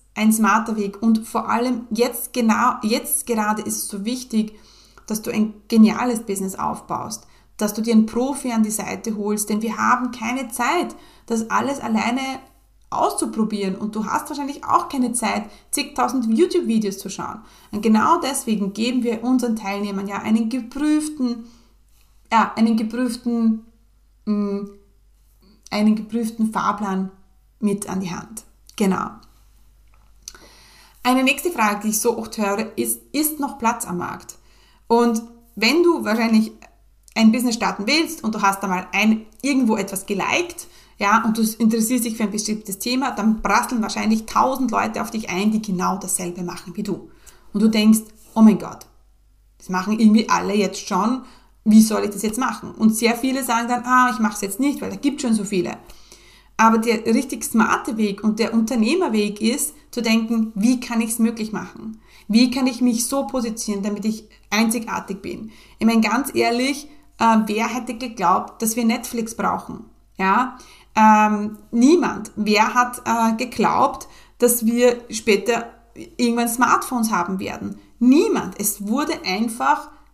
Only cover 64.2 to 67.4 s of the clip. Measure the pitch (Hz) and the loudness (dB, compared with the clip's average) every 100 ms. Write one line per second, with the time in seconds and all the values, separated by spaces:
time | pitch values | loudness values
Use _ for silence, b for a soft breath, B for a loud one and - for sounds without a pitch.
64.2 | - b b 208 226 240 220 180 - 190 | -12 b b 0 0 0 -4 -8 -8 -10
65.2 | - - 220 B B B 220 226 214 226 | -10 -12 -14 B B B 2 2 2 0
66.2 | 269 233 233 240 262 285 - B B - | -2 0 0 2 -2 -4 -10 B B 0
67.2 | 226 220 | 4 4